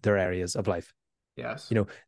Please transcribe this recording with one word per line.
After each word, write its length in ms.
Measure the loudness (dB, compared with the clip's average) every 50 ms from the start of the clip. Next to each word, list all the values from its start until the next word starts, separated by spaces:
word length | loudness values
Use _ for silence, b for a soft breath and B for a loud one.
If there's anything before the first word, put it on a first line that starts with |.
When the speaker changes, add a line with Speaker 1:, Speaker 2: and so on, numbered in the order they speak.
Speaker 1:
their 160 | 2 2 4
areas 380 | 4 4 2 0 -2 -4 -2 -4
of 120 | -2 -2
life. 260 | 0 -2 -2 -4 -10 _ _ _ _ _ _ _ _ _
Speaker 2:
Yes. 320 | -10 -8 -8 -8 -10 -6 0
Speaker 1:
You 40 | 0
know, 120 | 0 2 B B B B